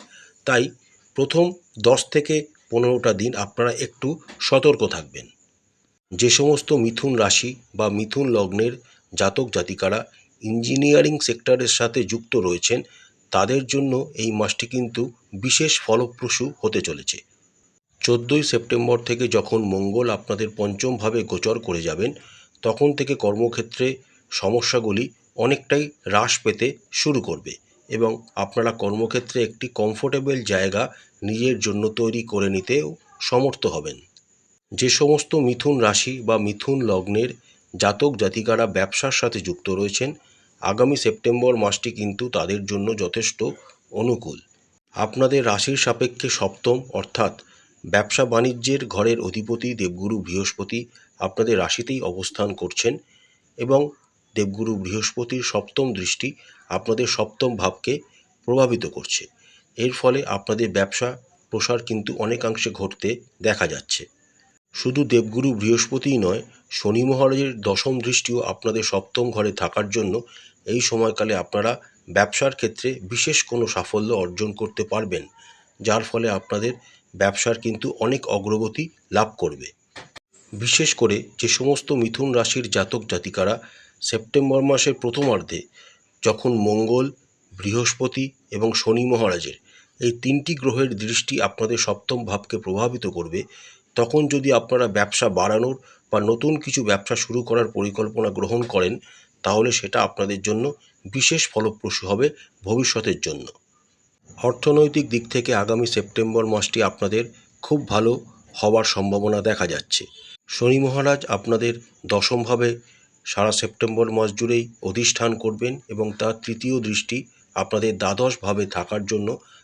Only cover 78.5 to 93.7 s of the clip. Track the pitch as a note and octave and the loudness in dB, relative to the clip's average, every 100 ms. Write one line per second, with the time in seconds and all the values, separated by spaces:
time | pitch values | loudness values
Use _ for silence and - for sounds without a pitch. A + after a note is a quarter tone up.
78.5 | G#2+ A2 G#2+ E3 _ - G2+ A2 - E2 | -2 -2 -4 -8 _ -2 0 0 0 -4
79.5 | C#2 B1+ - _ - - - _ _ - | -4 -16 -20 _ -20 -20 -20 _ _ -16
80.5 | G#2 A#2+ - D#3 - A2+ G#2 A#2 - A#2 | -6 -2 0 0 2 2 0 -4 -6 -2
81.5 | - C3 C#3+ - C#3 A#2 A2+ C#3 B2 A2+ | 0 0 -2 -2 -2 0 -2 0 0 0
82.5 | C3 A#2 G2+ F#2+ A2+ - F2+ F#2+ - F#2+ | -2 -2 -2 -2 -4 -4 -6 -4 -2 0
83.5 | A2+ - - - - - A2+ - D3 C3+ | -2 -6 -20 -20 -10 -6 -6 2 2 4
84.5 | C3+ C3+ C3+ D3 B2 A#2+ A#2+ C#3 G2+ E2+ | 2 4 4 2 0 -2 0 2 2 -2
85.5 | E2+ - _ - _ _ - A2 G#2+ C3 | -10 -10 _ -20 _ _ -2 0 0 2
86.5 | A#2 G#2 G#2+ A2 B2 C3+ - _ _ _ | 2 2 2 2 2 0 -4 _ _ _
87.5 | F#2 G2 A2+ A#2 - C3 C3+ C3+ _ - | -8 -4 0 0 -2 -4 -4 -6 _ -10
88.5 | G#2 A2+ G#2+ - A#2 B2 A#2 G#2+ F2 D2 | -2 0 0 2 2 2 2 2 0 -4
89.5 | - _ - _ - A#2+ A#2+ C3 C#3+ C#3+ | -14 _ -20 _ -4 -2 -2 0 0 0
90.5 | D3+ C3 A#2+ C3+ G#2 G#2+ A2+ - C#3 G2+ | -2 0 0 0 -2 -2 -2 -2 0 0
91.5 | - A2 A#2 - G2+ - B2+ G#2+ G2+ - | 0 -2 0 -2 -4 -2 -4 -2 -6 -4
92.5 | G#2 F#2 F#2+ A#2+ B2 G2+ E2+ E2 D#2+ - | -8 -4 -2 -2 -2 -6 -6 -6 -6 -8
93.5 | - - | -14 -20